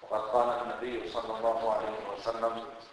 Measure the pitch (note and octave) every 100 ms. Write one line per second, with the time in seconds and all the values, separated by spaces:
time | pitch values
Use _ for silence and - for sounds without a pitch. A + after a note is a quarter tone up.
0 | - G#2+ G#2+ A#2+ A#2+ A#2+ A#2+ - B2 A#2+
1 | A2 A#2+ A2 A2+ A#2 A2+ A2+ G#2+ A2 G#2+
2 | G2+ G2 A#2 A2+ A2+ A2+ G#2+ - -